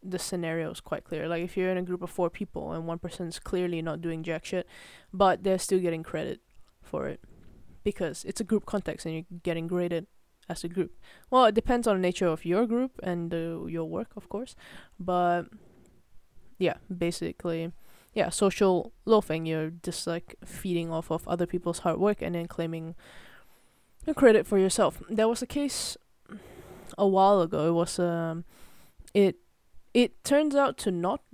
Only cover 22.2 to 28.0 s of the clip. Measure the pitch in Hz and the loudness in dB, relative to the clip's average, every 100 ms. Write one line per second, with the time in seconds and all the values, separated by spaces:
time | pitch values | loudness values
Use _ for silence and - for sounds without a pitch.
22.2 | - 170 170 - 165 165 160 170 - - | -2 -4 -6 -6 -6 -6 -10 -14 -18 -20
23.2 | - - - - _ _ _ - - 302 | -20 -20 -20 -20 _ _ _ -12 -6 6
24.2 | 262 220 - 196 190 - 180 - - 220 | 8 8 6 2 2 4 2 0 -6 0
25.2 | 220 233 247 294 285 - - - _ _ | 0 0 -4 -2 -2 -2 -6 -8 _ _
26.2 | - 214 - - - - - - 196 190 | -20 -20 -20 -20 -20 -20 -10 0 4 8
27.2 | 196 202 165 156 156 165 170 - | 8 8 4 2 2 2 0 0